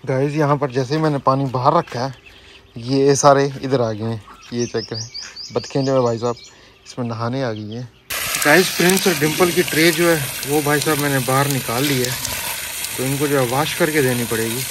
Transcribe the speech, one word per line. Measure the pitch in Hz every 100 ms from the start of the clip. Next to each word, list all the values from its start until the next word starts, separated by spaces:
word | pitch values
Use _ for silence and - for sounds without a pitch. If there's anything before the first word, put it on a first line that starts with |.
| -
Guys, | 131 143
यहाँ | 147 143 143
पर | 143
जैसे | 127 123 156
ही |
मैंने | 156 143
पानी | 139 135 139
बाहर | 127 131
रखा | 165 160 123
है, | 131 131 - - - - - -
ये | 117 135 139 139
सारे | 147 139 139 135
इधर | 135 131
आ | 117
गए | 107 113
हैं। | 113 - - -
ये | 120 120
check | 117 104
करें, | 110 113 - - - -
बतखें | 117 - 143 135
जो |
है | 135
भाई | 123 117
साहब, | 120 117 - - - - -
इसमें | - 120
नहाने | 113 117 131
आ | 131
गई | 107 104
हैं। | 113 123 - _ - - - 147
Guys, | 160 180 -
prince | 175 190 196
और | 156
dimple | 151 151 180
की | 165
tray | 170 143 165
जो | 160 170
है, | 165 131 - 135
वो | 147
भाई | 143 147
साहब | 139 151
मैंने | 143 139
बाहर | 127 131 139
निकाल | 135 - 117
ली | 147 135
है, | 123 127 - - - - - - - -
तो |
इनको | 131 139 147
जो | 139
है | 123
wash | 131 156 -
करके | 170 156
देनी | 131 123 117
पड़ेगी। | 113 113 117 131